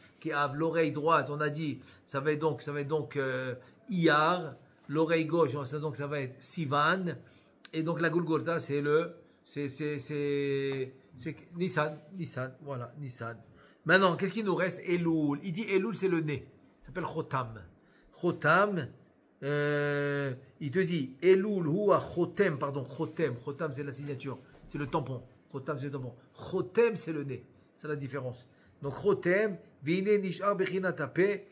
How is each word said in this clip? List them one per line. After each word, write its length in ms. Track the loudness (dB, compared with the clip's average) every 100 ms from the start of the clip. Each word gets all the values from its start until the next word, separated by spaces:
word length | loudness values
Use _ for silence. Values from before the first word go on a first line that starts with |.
| -20 -10
qui 100 | -4
est 40 |
Av, 220 | 0 0 0
l'oreille 360 | 0 2 2
droite. 380 | 2 4 4 2
On 100 | -2
a 100 | -2
dit, 300 | -2 -4 -6 -12 -20 -8
ça 140 | -4
va 140 | 0
être 80 | 0
donc, 200 | 0 -2
ça 120 | -6
va 80 | -6
être 60 | -2
donc, 280 | -2 -2 -2
euh, 400 | -2 -2 -4 -8 -14 -18 -4
Iyar, 680 | 2 4 6 4 2 -2 -12 -20 _ -4
l'oreille 360 | 0 4 2 2
gauche, 300 | 2 2 0 -6
ça, 140 | -6
donc 160 | -6 -6
ça 100 | -4
va 140 | -4
être 160 | -6 -8
Sivan. 760 | -10 -6 0 2 4 2 -2 -6 -12 -20 _ _ -8
Et 100 | -4
donc 200 | -2 0
la 80 | 2
Golgotha, 500 | 2 2 0 0 -2
c'est 220 | -2 -2
le, 340 | 4 2 2 -6 -20 _ -14
c'est, 240 | -8 -6
c'est, 300 | -4 -4 -4
c'est, 960 | -6 -4 0 0 0 0 -2 -2 -6 -10 _ -12
c'est 200 | -10 -10 -10 -4
Nissan, 420 | -2 0 -2 -4 -12 -10
Nissan, 360 | -8 -6 -8 -10
voilà, 320 | -10 -10 -10 -12
Nissan. 380 | -12 -10 -10 -12 -18 -20 -20 _ 4
Maintenant, 320 | 6 6 4
qu'est-ce 160 | -2
qu'il 100 | -2
nous 120 | 0 0
reste ? 260 | 0 -2 -2
Elul. 540 | 0 2 2 2 0
Il 100 | -4
dit 100 | -6
Elul, 320 | 0 2 2 0
c'est 140 | 0
le 100 | 2
nez. 260 | 0 -4 -6 -20 -20 _
Ça 60 | -12
s'appelle 180 | -8 -6
Chotam. 560 | -6 -4 -4 -4 -10 -18 -20 _ _ _ -2
Chotam, 640 | -2 2 4 6 6 2 -4 -10 -20 _ _ -8
euh, 920 | -2 0 2 2 2 0 0 -2 -2 -6 -12 -8
il 120 | -2
te 80 | 0
dit, 360 | 2 0 -2 2
Elul, 460 | 6 6 6 0 2
Hua, 340 | 4 6 4
Chotem, 580 | 2 -2 0 2 2 0
pardon, 240 | -4 -4
Chotem. 520 | -6 -6 -4 -2 -2 -2 -8
Chotam, 260 | -6 -6
c'est 120 | -6
la 100 | -8
signature, 460 | -8 -8 -8 -8 -10 -14 -20 -10
c'est 120 | -8
le 100 | -2
tampon. 360 | -2 -2 -8 -12 -20 _
Chotam, 300 | -10 -6 -6
c'est 60 | -6
le 60 |
tampon. 220 | -8 -10 -14 -20
Chotem, 640 | -16 -6 -4 0 4 4 2
c'est 160 | -4
le 100 | -6
nez. 220 | -6 -8 -12 -20 _ _
C'est 100 | -8
la 80 | -6
différence. 540 | -6 -6 -8 -10 -16 _ _ -12
Donc, 120 | -10 -2
Chotem, 560 | 2 2 4 4 2 -2 -12 -8 0
והנה 300 | 2 4 4
נשאר 360 | 2 -2 0
בחינת 480 | 0 0 0 -2 -2
הפה, 200 | -2 2 2 0 -8